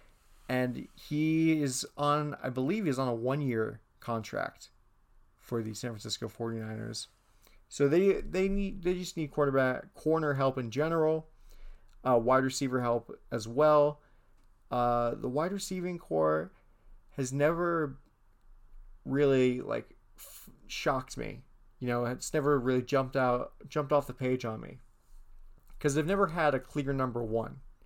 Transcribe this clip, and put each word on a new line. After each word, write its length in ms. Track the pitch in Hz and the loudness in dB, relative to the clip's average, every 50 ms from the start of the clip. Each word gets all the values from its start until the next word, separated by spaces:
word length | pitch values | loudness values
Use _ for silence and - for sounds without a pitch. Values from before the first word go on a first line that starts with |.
| - - _ _ _ _ - - - - | -20 -20 _ _ _ _ -20 -16 -8 -4
and 400 | 127 127 127 127 120 127 123 - - | -2 -2 0 -2 -2 -6 -10 -14 -16
he 680 | - - - 147 147 156 160 160 160 160 160 160 156 | -18 -10 -6 -2 0 2 2 4 4 4 4 4 2
is 240 | 147 139 127 - - - - - | 2 0 -2 -4 -6 -8 -6 -2
on, 400 | 147 147 147 151 151 147 - - | 0 2 2 2 0 -2 -6 -6
I 60 | - 131 | -6 -6
believe 380 | 123 131 131 139 185 226 208 | -2 -2 0 0 0 0 0
he's 140 | 160 131 123 | 0 0 0
on 100 | 135 127 | 0 -2
a 40 | 120 | 0
one-year 680 | 113 113 123 135 151 147 135 117 113 110 110 107 110 _ _ _ _ | 0 0 0 0 0 0 0 0 0 0 -2 -4 -10 _ _ _ _
contract 720 | - - 117 113 110 - - 52 50 - - - - - _ _ _ _ _ _ _ _ _ - - _ _ _ | -8 -6 -4 -4 -4 -4 -4 -4 -4 -4 -8 -14 -20 -20 _ _ _ _ _ _ _ _ _ -20 -20 _ _ _
for 240 | - - 123 117 | -10 -6 -4 -4
the 120 | 110 110 107 | -4 -4 -8
San 160 | - - 123 | -8 -8 -8
Francisco 400 | 113 104 - 113 107 - 120 110 | -8 -8 -8 -8 -8 -6 -8 -8
forty-niners. 800 | - - 117 113 113 113 110 110 110 110 110 113 113 - - - _ _ _ _ _ _ _ - - - _ - | -8 -6 -6 -6 -4 -6 -6 -8 -8 -8 -8 -8 -8 -10 -12 -14 _ _ _ _ _ _ _ -20 -20 -20 _ -10
So 220 | - - 143 143 | -2 0 2 4
they, 320 | 147 175 190 196 185 - | 4 4 4 4 4 2
they 260 | - - 151 185 190 196 | 0 -4 -2 0 0 2
need, 360 | 202 202 202 190 - 196 170 | 2 0 -2 -2 -4 -4 -2
they 100 | 180 185 | -2 -2
just 240 | 180 180 - - 175 | -2 -4 -8 -6 -6
need 140 | 156 139 | -6 -4
quarterback, 640 | - - 147 139 131 135 131 127 127 - - - - | 0 0 2 2 4 2 2 2 0 -2 -6 -12 -14
corner 420 | - - 156 160 160 156 147 139 | -4 0 2 2 2 2 2 2
help 220 | 135 139 135 131 135 | 2 2 2 2 0
in 140 | 123 117 | -4 -4
general, 560 | 110 131 151 160 165 165 156 156 160 160 160 - _ - - - - - - - - - - - - - - 131 | -2 0 0 2 2 2 4 2 2 0 -2 -8 _ -20 -20 -20 -20 -16 -16 -16 -16 -16 -20 -20 -14 -4 2 4
uh, 100 | 127 120 | 4 6
wide 260 | 113 120 131 131 131 | 6 6 4 6 4
receiver 380 | 131 127 - 143 131 123 127 | 2 0 -2 -2 0 0 0
help 360 | 123 120 117 117 - - - - - - | 0 2 0 0 -2 -6 -18 -18 -12 -6
as 160 | - 120 107 110 | -6 -6 -4 -2
well. 540 | 117 127 151 151 151 147 147 147 147 - _ _ _ _ _ _ _ _ _ - _ _ _ - | 2 4 6 6 8 6 6 4 2 -2 _ _ _ _ _ _ _ _ _ -20 _ _ _ -4
Uh, 460 | - 123 123 120 120 120 120 120 117 | -2 0 2 2 2 2 0 0 -2
the 140 | 104 110 123 | -4 -6 -4
wide 220 | 123 143 160 185 | -2 -2 -2 -2
receiving 460 | 202 196 - - 190 185 175 180 180 170 | -4 -6 -6 -6 -6 -6 -6 -6 -6 -8
core 540 | - - 165 160 156 156 156 156 160 190 - - _ - - _ _ - - - - - - - | -6 -4 0 2 2 2 2 0 -2 -4 -10 -20 _ -20 -20 _ _ -20 -20 -20 -20 -14 -6 -6
has 160 | 135 127 131 | -4 -4 0
never 640 | 139 143 151 170 165 175 170 170 165 156 143 131 - - _ _ _ _ _ _ _ _ - - - - - - - - - - - - | 2 2 2 2 2 0 0 0 0 -2 -4 -6 -10 -20 _ _ _ _ _ _ _ _ -20 -20 -20 -20 -20 -20 -20 -20 -20 -20 -14 -8
really, 580 | 127 135 139 143 139 135 131 127 127 123 127 | -2 2 4 6 6 6 6 6 4 4 0
like, 340 | 131 95 113 117 - - - _ _ _ - - | -2 -4 -4 -4 -6 -8 -18 _ _ _ -20 -20
f-, 320 | - - - - - - - - - - | -20 -20 -20 -20 -20 -20 -20 -20 -16 -12
shocked 500 | - - - 160 139 131 - - - - | -10 -4 -2 -2 -2 -2 -4 -8 -10 -10
me. 260 | 117 107 104 120 - _ - - - - - - | -10 -10 -10 -14 -18 _ -20 -20 -20 -20 -16 -8
You 80 | 131 123 | -4 -2
know, 180 | 120 120 120 | -2 -2 -2
it's 280 | 120 127 - - - - | -2 -4 -6 -8 -4 -2
never 260 | 156 135 147 147 135 | 0 2 4 2 4
really 240 | 120 127 127 127 123 | 4 2 2 2 2
jumped 320 | - 139 135 135 127 - | 2 0 0 0 0 0
out, 380 | 139 131 127 123 123 127 - - - - 143 | 0 2 2 2 0 -2 -6 -12 -16 -14 -6
jumped 240 | - 156 143 139 | -4 -4 0 2
off 140 | 151 143 143 | 2 2 2
the 80 | - 127 | 0 -6
page 320 | - 131 127 127 127 - | -4 -2 -2 0 0 -2
on 140 | 117 110 110 | -4 -8 -8
me, 180 | 117 - - 127 - - _ _ _ _ - - - - - - - - - - - - - - | -12 -14 -16 -18 -20 -20 _ _ _ _ -20 -20 -20 -20 -20 -20 -20 -20 -20 -20 -20 -20 -10 -2
'cause 160 | - 147 139 | -2 0 0
they've 100 | 151 151 | 0 0
never 220 | 160 196 196 202 165 | 0 2 2 2 2
had 260 | 156 180 160 151 135 | 2 2 2 2 2
a 60 | 131 | 2
clear 320 | - - - 151 139 135 | -2 -4 -6 -4 -2 -2
number 320 | 139 139 131 127 113 120 120 | 0 0 0 0 -2 -4 -4
one 380 | 110 110 113 110 - 135 139 - - - _ - | -2 -2 -2 -2 -2 -8 -14 -18 -20 -20 _ -20